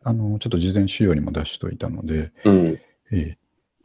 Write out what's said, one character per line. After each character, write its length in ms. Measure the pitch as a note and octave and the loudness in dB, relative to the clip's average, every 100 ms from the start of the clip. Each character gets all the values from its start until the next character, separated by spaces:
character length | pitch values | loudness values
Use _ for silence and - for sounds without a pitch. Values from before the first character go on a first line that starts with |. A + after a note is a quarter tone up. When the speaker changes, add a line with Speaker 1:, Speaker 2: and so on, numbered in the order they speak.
Speaker 1:
あ 100 | A#2+ | -2
の、 260 | A2+ G#2 G#2 | -2 0 -2
ち 80 | A#2 | -2
ょ 20 | |
っ 20 | |
と 80 | F2+ | 0
事 140 | F#2 | 0
前 140 | G2+ G2 | 2 0
資 160 | - | 2
料 120 | G2+ D2+ | 2 2
に 60 | |
も 100 | D#2 | 0
出 140 | D#2 D2+ | -4 -6
し 120 | - | -8
と 120 | F2 | -10
い 80 | - | -8
た 120 | - | -8
の 160 | - D#2 | -8 -4
で、 260 | D#2 D#2 _ G#2+ | -4 -4 _ 4
Speaker 2:
う 60 | |
ん。 280 | F#2+ E2 D#2 _ _ - | 6 4 0 _ _ -6
Speaker 1:
え 0 | |
え。 260 | G2 D#2+ - _ _ _ _ | -4 -4 -8 _ _ _ _